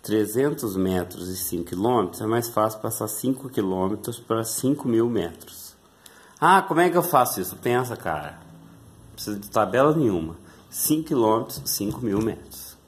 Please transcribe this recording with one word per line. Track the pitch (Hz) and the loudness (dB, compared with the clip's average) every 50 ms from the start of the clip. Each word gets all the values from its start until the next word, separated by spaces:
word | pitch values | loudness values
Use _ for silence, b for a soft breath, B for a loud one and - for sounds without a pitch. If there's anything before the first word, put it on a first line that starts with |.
Trezentos | - - 104 110 107 101 107 123 135 147 147 151 127 107 95 | -4 0 0 2 2 2 0 0 0 0 0 -2 -4 -4 0
metros | 95 92 92 92 92 85 87 - 95 90 | 0 0 2 2 0 -2 -4 -8 -10 -8
e | 92 92 | -8 -8
cinco | 95 - - - 87 87 | -6 -6 -6 -4 -6 -6
quilômetros | - 90 90 101 120 127 117 98 85 - - | -6 -4 0 2 2 4 2 2 0 -4 -6
é | 110 | -2
mais | 107 113 120 113 117 | 0 0 0 -2 0
fácil | - 110 107 113 110 - | 0 2 2 2 0 -4
passar | - 113 113 - 113 | -6 -6 -4 -4 -6
cinco | 107 - - - 127 135 131 - 135 | -6 -6 -4 -2 -2 -2 -2 -6 -6
quilômetros | - 117 104 95 92 92 92 95 107 101 101 - 117 - | -4 -2 0 0 0 0 0 0 -2 -4 -8 -10 -10 -10
para | - - 113 113 110 | -4 -2 -2 -2 -2
cinco | 110 - - - 131 - 143 - | -4 -4 -2 0 0 0 0 0
mil | 131 113 113 113 | 0 2 2 2
metros. | 120 117 104 82 85 - - - - - - - - - _ _ B B B B B B B B B B B | 2 0 -2 -4 -4 -8 -14 -18 -20 -18 -18 -18 -18 -20 _ _ B B B B B B B B B B B
Ah, | 147 165 185 196 - | 4 6 6 6 4
como | - 160 160 | 4 2 4
é | 175 180 | 4 4
que | 165 | 4
eu | 180 170 | 2 2
faço | - - 135 123 - - 104 | 4 4 4 4 4 0 -4
isso? | 90 - - | -4 -6 -8
Pensa, | - - 120 120 123 127 117 113 | -4 0 2 2 2 0 -2 -6
cara. | - - 90 80 76 73 76 - - - - - - - - - - - - - - - | -6 -4 -4 -4 -4 -6 -10 -14 -16 -20 -20 -20 -20 -20 -20 -20 -20 -20 -20 -20 -20 -20
Não | - - | -20 -16
precisa | - - - 104 101 | -10 -8 -6 -6 -6
de | 101 - | -8 -2
tabela | - 113 104 92 98 123 135 151 151 | 2 2 2 4 4 4 4 6 4
nenhuma. | 165 139 110 98 85 80 80 82 - B B B B B B | 4 4 2 2 0 -2 -4 -8 -12 B B B B B B
Cinco | - - - - 151 156 156 - | -8 -4 0 0 0 0 0 0
quilômetros, | 160 127 113 107 110 113 123 - - - - | 2 4 4 4 4 2 0 -4 -10 -10 -6
cinco | - - - 101 104 110 - | -6 -4 -2 -2 -4 -4 -4
mil | 123 110 98 104 | -2 0 0 2
metros. | 110 110 80 - - - - - - - - - _ | 0 0 -2 -4 -12 -16 -16 -16 -16 -18 -20 -20 _